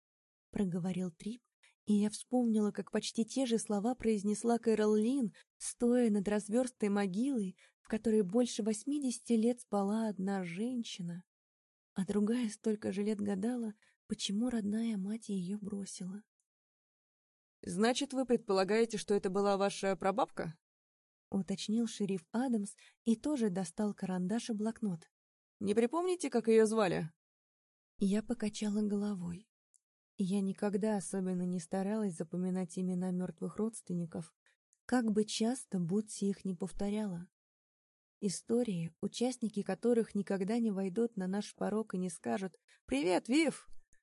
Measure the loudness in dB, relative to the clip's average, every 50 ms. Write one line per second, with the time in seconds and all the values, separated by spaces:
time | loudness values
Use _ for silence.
0 | _ _ _ _ _ _ _ _ _ _ -2 0 0 0 0 -2 -2 -2 -2 -2
1 | -4 -6 -6 -8 -10 -10 -10 -10 _ _ _ _ _ -20 _ _ _ 2 4 4
2 | 4 2 0 -4 -8 -2 0 2 2 4 4 4 2 2 0 -2 -6 -2 -2 -2
3 | -2 -2 -2 -2 -2 0 0 -2 0 2 2 0 0 0 -2 0 0 0 -2 0
4 | 0 0 0 2 2 0 -2 0 2 2 2 2 4 2 2 4 4 4 4 4
5 | 4 4 2 2 0 -2 -4 -8 -20 _ _ -12 -10 -10 -4 0 2 4 4 6
6 | 4 4 4 2 2 2 0 0 0 0 2 2 2 0 -2 -2 0 0 2 2
7 | 2 0 0 0 0 0 0 0 -2 -2 -6 _ -18 -20 _ _ _ -4 -4 -2
8 | 2 4 4 4 4 4 4 4 2 2 2 -2 -2 -2 -2 -2 -2 -2 -2 0
9 | 0 -2 -2 -2 0 2 2 4 4 4 2 0 -4 -4 0 0 2 2 0 0
10 | 0 -2 -2 -2 -2 -2 -2 -2 -2 -4 -4 -4 -4 -4 -2 -4 -4 -6 -6 -8
11 | -8 -8 -8 -8 -12 _ _ _ _ _ _ _ _ _ _ _ _ _ -4 -4
12 | -2 0 2 2 2 2 2 0 0 -2 -4 -4 -2 -2 -2 -2 -2 -4 -2 -2
13 | -2 -2 -2 -2 -2 -4 -2 -2 -2 -2 -2 -4 -6 -8 -8 _ _ _ _ _
14 | _ -8 -6 -4 -4 -2 -2 0 0 0 0 -2 -2 -2 -2 -2 -2 -2 -2 -2
15 | -4 -4 -6 -6 -6 -6 -4 -4 -4 -4 -6 -6 -6 -6 -8 -8 -8 -8 -10 -10
16 | -10 -10 -10 -12 -14 _ _ _ _ _ _ _ _ _ _ _ _ _ _ _
17 | _ _ _ _ _ _ _ _ _ _ _ _ -8 -6 0 2 2 2 2 2
18 | -2 -4 -2 -2 2 4 2 2 2 2 2 2 4 4 4 2 2 2 0 -4
19 | -2 0 0 0 0 0 0 2 2 4 4 4 2 0 0 0 -2 -2 -2 0
20 | 0 0 2 2 0 0 -2 -6 -6 -6 -8 _ _ _ _ _ _ _ _ _
21 | _ _ _ _ _ -6 -4 -4 -2 -2 -4 -6 -4 -2 0 0 0 0 -2 -4
22 | -4 -2 -2 -4 -6 _ -4 -2 0 2 0 0 0 -2 -8 -14 -20 -20 _ _
23 | 2 2 2 2 2 0 0 2 2 0 0 0 -4 -4 -4 -4 -2 -2 -2 -4
24 | -4 -4 -2 -2 -2 0 -2 -2 -2 -4 -4 -2 -2 -4 -4 -2 -4 -4 -4 -4
25 | -8 _ _ _ _ _ _ _ _ _ _ -6 -2 0 2 4 4 2 2 0
26 | 0 0 0 0 -2 -2 0 0 4 6 6 6 6 6 4 2 2 2 2 0
27 | -2 -4 -8 _ _ _ _ _ _ _ _ _ _ _ _ _ _ _ _ -2
28 | 0 2 2 0 0 -2 -4 -4 -4 -4 -4 -4 -4 -2 0 0 0 0 0 0
29 | -2 -2 -4 -4 -6 -8 -8 -10 -12 _ _ _ _ _ _ _ _ _ _ _
30 | _ _ _ -2 -2 0 0 0 0 0 -2 0 -2 0 0 2 2 2 0 0
31 | -2 -4 -4 -2 -2 0 0 0 -2 -2 -2 -4 -4 -4 -4 -2 -2 0 -2 0
32 | -2 -2 -2 -4 -8 -6 -4 -2 -2 -2 -2 -2 -4 -4 -4 -4 -4 -2 -2 -2
33 | -2 -2 -2 -2 -4 -4 -6 -6 -8 -8 -4 -2 -4 -4 -4 -6 -8 -6 -4 -4
34 | -4 -4 -6 -8 -10 -10 _ _ _ _ _ _ _ _ _ _ _ 0 0 2
35 | 2 2 2 2 0 0 0 -2 0 0 -2 -4 -6 -6 -4 -2 -2 0 0 -2
36 | -2 -4 -6 -4 -2 -2 -2 -2 -4 -6 -6 -4 -6 -6 -4 -4 -4 -2 -2 -2
37 | -4 -4 -6 -8 -10 -12 _ _ _ _ _ _ _ _ _ _ _ _ _ _
38 | _ _ _ -4 -2 -2 -2 -2 -4 0 2 2 2 2 0 -2 -2 -4 -6 -6
39 | -6 -6 -2 0 -2 -2 -2 -2 -4 -4 -2 -2 -2 -2 -2 0 2 4 4 4
40 | 2 0 0 -4 -2 0 0 0 0 0 0 0 0 0 0 0 -2 -2 0 0
41 | 0 0 0 -2 -4 -2 -2 -2 -4 -6 -6 -4 -4 -2 -2 -2 -4 -4 -4 -4
42 | -4 -4 -6 -6 -4 -2 -2 -2 -2 -6 -8 -12 _ _ -20 _ _ -4 -2 0
43 | 2 4 2 2 2 2 2 4 4 2 0 -2 -8 -14 -14 -14 -14 _ _ -20